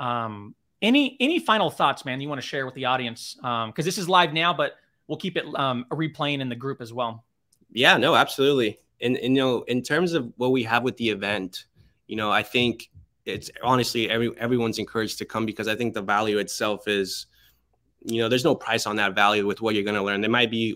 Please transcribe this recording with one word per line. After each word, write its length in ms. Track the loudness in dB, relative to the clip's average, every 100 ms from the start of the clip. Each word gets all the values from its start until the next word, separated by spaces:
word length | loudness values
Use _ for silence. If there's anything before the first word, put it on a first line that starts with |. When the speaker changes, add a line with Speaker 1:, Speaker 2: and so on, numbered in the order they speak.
Speaker 1:
Um, 540 | -4 -2 -4 -8 -14 -20 _ _
any, 340 | 2 4 2 0
any 180 | 0 0
final 300 | 2 2 2
thoughts, 340 | 2 0 0
man, 160 | -6 -6
you 80 | -6
wanna 140 | -8
share 240 | -6 -6 -6
with 80 |
the 100 | -4 0
audience? 500 | 0 -2 -8 -14 -10
Um, 280 | -4 -2 -2
'cause 120 | -4
this 140 | -4 -2
is 100 | 2
live 240 | 4 4
now, 200 | 2 0
but 200 | 0 -2 -4 _ _ -10
we'll 100 | -6
keep 180 | -4 -4
it, 80 | -4 -2
um, 280 | -2 -2 -4
replaying 500 | -4 -4 -2 -4 -2
in 80 | -4
the 80 | -6
group 240 | -8 -10
as 120 | -8
well. 320 | -4 -4 -6 -16 _ _ _ _
Speaker 2:
Yeah, 240 | 4 6 6
no, 180 | 6
absolutely. 640 | 6 4 2 2 4 2 -2 _ _
And, 160 | -2 -2
and, 200 | 2 2
you 60 |
know, 200 | 2 0
in 180 | -2 -4
terms 300 | -2 0 0
of 180 | 0 -4 -2
what 160 | 0
we 100 | 2
have 180 | 2 0
with 140 | 0 -2
the 140 | -2
event, 560 | 0 -2 -2 -4 -10 -20 _ _ _ -10
you 80 | -4
know, 140 | 0
I 120 | 0
think 480 | 0 0 0 -2 -10 -20 -20 _
it's 260 | -10 -8 -10 -4
honestly, 460 | 2 2 2 0 0
every, 280 | 0 -2 -2
everyone's 400 | -2 0 0 -4
encouraged 400 | -4 -4 -4 -6
to 60 |
come 200 | -8 -4 -4
because 220 | -4 -4
I 60 | -2
think 180 | -4
the 80 | -4
value 360 | 0 0 2 0
itself 480 | -2 -2 -2 -2 -2
is, 380 | 0 -2 -6 -12 _ _ _ _ _ _ _
you 160 | -4 0
know, 80 | 2
there's 160 | 2
no 100 | 2
price 320 | 2 0 -2 0
on 100 | 0
that 180 | 0
value 320 | 4 4 4 2
with 140 | 0
what 140 | 0
you're 100 | 0
gonna 200 | 0 0
learn. 160 | 0 0
There 100 | 2
might 200 | 2 2
be 220 | 0 -2